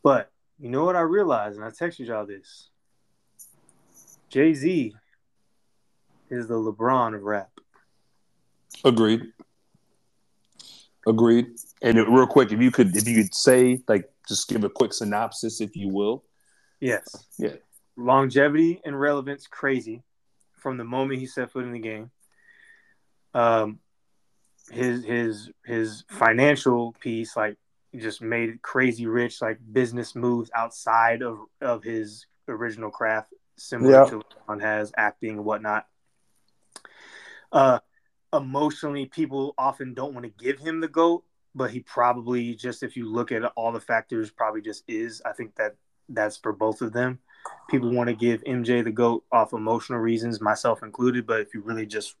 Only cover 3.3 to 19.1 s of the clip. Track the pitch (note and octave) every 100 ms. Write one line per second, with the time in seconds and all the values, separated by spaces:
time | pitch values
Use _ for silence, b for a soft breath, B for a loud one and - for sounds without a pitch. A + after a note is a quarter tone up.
3.3 | _ - _ _ _ _ _ _ _ _
4.3 | C3 D#3+ D3 D3+ F3+ A2+ - _ _ _
5.3 | _ _ _ _ _ _ _ _ _ _
6.3 | B2 A#2 A#2 A2 G2+ A#2 C3 A#2 G#2+ G2+
7.3 | G#2 F#2+ - _ _ _ _ _ _ _
8.3 | _ _ _ _ - C3+ A2+ A2 A2+ A2+
9.3 | _ - _ _ _ _ _ _ _ _
10.3 | _ _ _ b b b _ A2+ A2+ A#2
11.3 | A#2 A#2+ - - _ A#2+ A2+ G3+ B2+ B2+
12.3 | C#3+ A2+ G#2+ B2+ B2 B2 E3+ A2 A2+ G2
13.3 | - - B2+ B2+ B2+ - G#2 - _ -
14.3 | G#2 - A#2 G2+ - A#2 - G#2+ G#2 A2+
15.3 | - A2+ G#2+ G#2 - G2+ G2 G2+ C3 _
16.3 | _ _ _ _ _ C3 G#2 - - _
17.3 | - - - _ _ _ - B2 C3+ C3+
18.3 | C3+ D3 D3+ E3 F3 D#3 C#3 C#3+